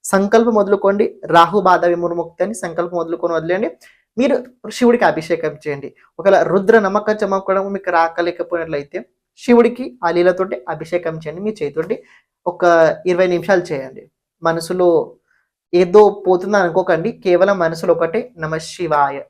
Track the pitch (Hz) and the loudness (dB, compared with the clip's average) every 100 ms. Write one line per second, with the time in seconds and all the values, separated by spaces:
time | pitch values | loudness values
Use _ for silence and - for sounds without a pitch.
0 | - 196 196 226 233 208 196 202 196 202 | -2 -2 2 2 4 2 2 0 0 0
1 | 226 - - 165 170 202 185 175 175 170 | -2 -4 -4 0 2 2 2 2 2 -2
2 | 170 170 165 _ 185 226 180 165 175 175 | -4 -6 -8 _ -8 -6 -10 -8 -6 -6
3 | 165 170 170 165 160 185 262 - _ _ | -6 -6 -4 -4 -4 -4 -4 -8 _ _
4 | _ - 262 262 - _ 214 - 240 240 | _ -2 0 0 -4 _ -16 0 2 4
5 | 190 156 160 165 156 147 151 139 139 _ | 2 0 -4 -4 -4 -8 -10 -10 -12 _
6 | _ - 190 190 165 185 190 226 196 208 | _ -2 2 4 2 0 4 4 4 -2
7 | 214 208 196 190 196 190 196 196 190 170 | -2 -2 -2 -2 -2 -2 -2 -6 -2 0
8 | 165 165 175 170 170 170 165 147 143 185 | 0 0 -4 -4 -6 -6 -6 -8 -8 -14
9 | 247 _ _ _ - 233 233 240 262 - | -14 _ _ _ 2 4 4 0 -12 -6
10 | 170 170 180 180 190 - - 156 - 175 | -2 2 2 2 -4 -6 -8 -10 -6 -4
11 | 170 160 156 165 214 214 147 151 175 240 | -4 -8 -12 -8 -8 -6 -6 -6 -6 -8
12 | _ _ _ _ 180 175 175 170 160 - | _ _ _ _ -8 0 4 6 4 2
13 | 180 175 185 175 175 190 175 143 131 131 | -2 0 2 0 0 0 0 -8 -8 -16
14 | - _ _ _ 165 165 160 185 175 160 | -20 _ _ _ -4 -4 -4 0 2 2
15 | - - _ _ _ _ _ 175 180 202 | 0 -12 _ _ _ _ _ 0 6 6
16 | 208 202 185 180 190 208 175 170 185 165 | 6 4 0 0 2 0 2 0 0 -2
17 | 196 233 190 175 196 196 165 165 185 165 | -2 -4 0 4 4 2 -2 -2 0 0
18 | 165 214 247 170 156 160 - - 170 147 | 0 -4 -8 -10 -8 -8 -10 -8 -2 0
19 | 143 139 | 0 -2